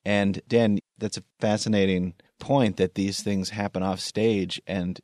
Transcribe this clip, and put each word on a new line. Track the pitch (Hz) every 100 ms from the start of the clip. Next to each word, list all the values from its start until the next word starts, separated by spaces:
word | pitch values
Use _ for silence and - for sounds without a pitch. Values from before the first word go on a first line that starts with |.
| 101
And | 101 101 - -
Dan, | 117 113 101 - _
that's | 107 -
a | - _
fascinating | 110 107 113 104 95 92 90 - _ _
point | - 139 110 95
that | 92 -
these | 98 95
things | 104 101 92
happen | 107 101 92
off | 95 92
stage, | - - 113 104 90 - -
and | 92 90 87